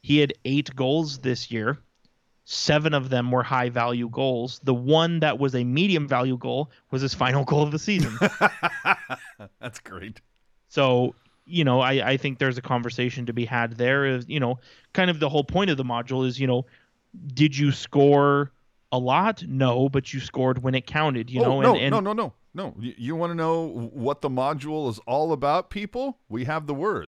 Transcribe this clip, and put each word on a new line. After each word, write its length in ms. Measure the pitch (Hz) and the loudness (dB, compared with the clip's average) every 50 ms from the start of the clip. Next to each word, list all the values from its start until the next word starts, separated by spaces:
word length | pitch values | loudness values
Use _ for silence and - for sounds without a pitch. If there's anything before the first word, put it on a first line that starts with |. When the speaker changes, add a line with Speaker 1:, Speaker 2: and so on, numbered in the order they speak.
Speaker 1:
He 160 | _ - 143 151 | _ 4 4 4
had 160 | 147 143 143 _ _ | 4 2 0 _ _
eight 300 | - 135 147 139 - 131 | -2 0 0 -2 -2 -4
goals 440 | 131 131 131 143 160 165 151 139 131 | -4 -2 0 0 0 0 -2 -6 -6
this 300 | 120 127 123 120 - - | -2 -2 -2 -2 -4 -8
year. 300 | 117 113 107 113 143 - _ _ _ _ _ _ _ _ _ _ _ _ _ | -6 -4 -2 -2 -4 -4 _ _ _ _ _ _ _ _ _ _ _ _ _
Seven 480 | - - - - - 147 151 151 160 151 | -10 -8 -6 0 2 2 2 2 2 0
of 160 | 143 131 131 | 0 0 0
them 220 | 131 123 120 123 | 0 0 0 2
were 100 | 127 127 120 | 0 0 0
high-value 680 | 120 135 127 127 123 120 123 117 120 123 120 120 117 | 0 0 -2 -2 -2 -2 -2 -2 0 0 -2 -4 -4
goals. 500 | 120 127 135 135 127 120 120 131 131 - - | -4 -2 -2 0 0 -2 -4 -6 -8 -6 0
The 100 | 135 127 | 0 0
one 480 | 120 123 131 151 160 165 170 170 165 | 0 4 4 4 4 4 4 2 2
that 180 | 156 151 117 120 | 2 2 2 2
was 160 | 143 135 127 | 0 0 0
a 80 | 123 120 | 0 0
medium-value 760 | 123 127 147 180 208 185 156 147 139 135 123 127 131 127 120 | 0 2 2 2 2 2 0 0 0 0 0 2 0 -2 -2
goal 320 | - 123 120 131 156 - _ _ _ _ | -4 -4 -4 -4 -4 -6 _ _ _ _
was 100 | - 131 | -4 -2
his 120 | 135 135 - | -2 -2 -2
final 320 | - 127 123 127 143 135 | 0 0 2 2 2 2
goal 180 | - 147 147 151 | 2 2 2 2
of 80 | 147 | 2
the 80 | 147 156 | 0 -4
season. 380 | - - 208 180 151 - 110 117 180 202 - - - 202 - - - 180 - - - 165 | -2 0 0 2 0 0 0 0 0 0 2 2 0 0 0 0 -4 -4 -4 -2 0 0
Speaker 2:
<laughs> 680 | 170 - - - 131 - - - - _ 107 95 _ _ | 0 0 -2 -10 -10 -10 -10 -20 -20 _ -20 -20 _ _
That's 180 | - 123 110 - | -14 -14 -14 -14
great. 400 | _ - 95 92 95 110 110 - _ _ _ _ _ _ _ _ _ _ | _ -16 -16 -14 -14 -14 -16 -18 _ _ _ _ _ _ _ _ _ _
Speaker 1:
So, 480 | - 151 139 131 127 123 123 123 - _ _ _ _ _ _ | 0 2 4 4 4 4 2 0 -2 _ _ _ _ _ _
you 180 | - 170 175 160 | -4 0 2 2
know, 160 | 135 123 131 | 4 4 4
I, 300 | 127 131 135 135 120 120 | 4 4 2 2 2 0
I 60 | 135 131 | 0 0
think 220 | - 143 135 - | 0 -4 -4 0
there's 180 | 139 135 127 117 | -2 -2 -2 -4
a 40 | |
conversation 680 | - - 127 120 120 120 113 - 123 123 120 135 123 117 | -4 -2 -2 -2 -2 -4 -4 -2 -2 -2 -2 -4 -6 -4
to 60 | 117 | -4
be 120 | 120 117 | -4 -4
had 320 | 110 127 120 117 117 117 113 | -2 0 -2 -2 -2 -2 0
there. 280 | 123 123 135 139 139 | 0 2 2 2 2
Is, 200 | 139 131 127 120 - | 0 -2 -2 -4 -4
you 120 | - 151 | -4 -2
know, 180 | 131 120 127 123 _ - - - _ _ | -2 -2 -2 -6 _ -20 -20 -20 _ _
kind 180 | _ - 185 180 | _ 2 2 2
of 100 | 175 151 | 2 0
the 100 | 156 143 | 0 2
whole 140 | 147 151 139 | 2 0 0
point 240 | - - 175 202 190 | 2 0 0 2 2
of 80 | 156 131 | 0 0
the 80 | 131 | -2
module 420 | 123 120 117 120 123 131 131 131 127 | -2 -2 -4 -4 -4 -2 -2 0 -2
is, 100 | 123 131 | -2 -2
you 80 | 135 127 | 0 0
know, 180 | 123 123 127 - _ _ _ _ _ _ _ _ - - - 143 127 | 0 0 -2 -6 _ _ _ _ _ _ _ _ -20 -16 -14 -12 2
did 240 | 127 151 151 135 135 | 4 4 4 4 4
you 140 | 147 143 | 2 2
score 800 | 135 - - - - 143 139 143 143 143 143 143 143 143 143 139 _ _ _ _ _ _ _ _ - | 2 0 -4 0 4 6 6 8 8 8 6 6 4 2 0 -2 _ _ _ _ _ _ _ _ -4
a 40 | 127 | -2
lot? 460 | 123 123 131 160 190 220 214 - 175 | 0 0 2 2 2 0 -2 -4 -8
No, 440 | - 135 131 135 127 120 123 131 139 | -6 0 2 2 4 4 2 2 2
but 240 | 135 139 131 - - | 0 -2 -4 -4 -10
you 80 | 131 | -10
scored 420 | 120 - - 131 127 127 127 127 123 | -10 -8 -4 -2 0 0 0 0 -2
when 100 | 131 127 | -2 -2
it 120 | 131 127 - | -2 -4 -2
counted, 420 | - 151 156 151 135 120 117 123 | -2 0 0 0 0 -2 -6 -4
you 120 | 127 127 | 0 0
Speaker 2:
Oh, 180 | 151 135 131 139 | 2 2 2 4
Speaker 1:
know? 20 | |
Speaker 2:
no, 120 | - 254 220 | 4 4 4
Speaker 1:
And, 60 | - | 4
and 100 | 120 139 | 2 0
Speaker 2:
no, 80 | - 220 | 0 0
no, 140 | 190 196 214 | 0 -2 -4
no, 200 | 220 220 143 - _ _ _ _ | -4 -4 -6 -8 _ _ _ _
no. 200 | 160 196 151 - - | -10 -10 -10 -10 -10
Y-, 160 | 110 127 - - | -10 -10 -10 -8
you 180 | 117 123 160 160 | -8 -6 -4 -4
wanna 180 | 170 170 175 | -4 -4 -2
know 540 | 165 160 160 165 165 165 156 85 120 117 120 - | -2 0 0 0 0 -2 -4 -6 -8 -10 -10 -8
what 280 | - 113 131 143 - | -4 -4 -4 -2 -2
the 80 | - 143 | -4 -4
module 600 | 131 127 131 143 151 135 131 151 156 156 151 127 | -2 0 -2 -2 -2 -4 -6 -6 -6 -2 -2 -4
is 100 | 107 - | -4 -6
all 340 | - - 123 143 156 165 160 | -6 -2 0 0 0 0 0
about, 360 | 135 131 143 147 180 185 _ | 0 0 0 0 0 0 _
people? 500 | - 208 208 196 - 240 262 277 247 _ _ _ | -8 -10 -10 -8 -6 -6 -6 -6 -6 _ _ _
We 160 | 104 117 127 | -8 -6 -6
have 200 | 120 156 160 151 143 | -4 -6 -6 -4 -6
the 60 | 143 | -6
word. 320 | 135 160 208 202 117 78 - _ | -4 -2 -2 -2 -4 -6 -10 _